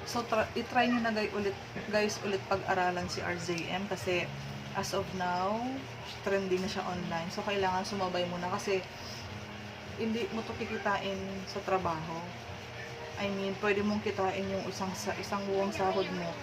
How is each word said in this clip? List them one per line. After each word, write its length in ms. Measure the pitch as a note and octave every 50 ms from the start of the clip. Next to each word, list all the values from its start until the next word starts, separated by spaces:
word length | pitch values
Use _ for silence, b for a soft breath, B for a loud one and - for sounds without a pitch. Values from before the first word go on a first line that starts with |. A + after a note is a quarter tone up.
| -
So, 240 | - - A#3+ A#3 -
tra-, 240 | - A3 G#3+ -
itry 400 | - A#3 A3+ - - B3+ A#3+ A#3+
nyo 80 | B3 A#3+
na 160 | A3+ A3+ A3
guys 160 | G#3+ G#3+ G#3
ulit, 240 | - G#3 G#3 G3 G3 - - - - - - -
guys, 300 | G#3 G#3 G#3 G#3+ G#3 - - G#3
ulit 160 | G3 F#3+ - -
pag-aralan 560 | G3 G3 F#3+ - F#3+ F#3 F3+ F3+ F3+ F3 F3 F3
si 160 | - F#3 E3
R 160 | F3 F3 F3
J 320 | E3+ F3 F3 E3+ D#3+ -
M 160 | F3 F#3 G3+ G3+
kasi 400 | F#3+ F3+ - F#3 F3+ F3 E3+ - - - - - - - - - - -
as 160 | G3 - -
of 120 | G3+ F#3+ F3+ F3+ F#3
now, 400 | F3+ F3+ F3+ F3+ F#3 F#3+ G#3 A3+ A#3+ B3+ C4 C4+ C4+ - - - - - - -
trending 400 | - G#3+ G3 G3 G3 F#3+ F3+ F3+
na 80 | F#3 G3+
siya 160 | - G3 F#3
online. 400 | - F3+ F3+ F3 E3+ E3+ E3 E3 F#3 -
So, 80 | -
kailangan 480 | G3+ G#3 G3+ G3+ F#3+ F#3 F#3 F#3 G3 -
sumabay 360 | G#3 G3 F#3+ F#3 F3+ F3+ F3+ F3
mo 80 | F3 F3
na 160 | F3 F3+ F#3+
kasi 320 | G3+ - - G3 F#3 F3+ - B B B B B B B B - - - - - - - - - - - - - -
hindi 320 | A3+ A3 A3 A#3 A3+ -
mo 160 | - A3+ A3
to 80 | - A3+ -
kikitain 560 | A#3+ G3+ A3 G#3+ - G#3+ G3+ G3 - G3 G3 F#3+ G3 G3 G3 G3 F#3+ -
sa 80 | - G3+ G3
trabaho. 560 | - F#3+ F#3 F3+ F3 E3 D#3+ D#3+ E3 E3 E3 F3 F3 F3 - - - - - - - - - - - - - - - - -
I 160 | G3+ G3+ G3
mean, 240 | G3 G3 G3 G3 F#3 -
pwede 160 | G#3 G3 G3+
mong 240 | G3+ G#3 G#3+ G#3 -
kitain 400 | G#3+ G3+ - F#3+ F#3+ F3+ F#3+ G3
yung 160 | G3 G3 F#3+ - -
isang 240 | F#3+ - G3 F#3 F3+
sa-, 240 | - - G3+ F#3 -
isang 240 | F#3+ - G#3 G3+ G3 G3
buwang 240 | G3 G3 G3 G3+ G3+
sahod 320 | - F#3+ F#3+ F#3+ G3 F#3+
mo. 240 | F3+ F3+ F3+ F3 E3+ E3 -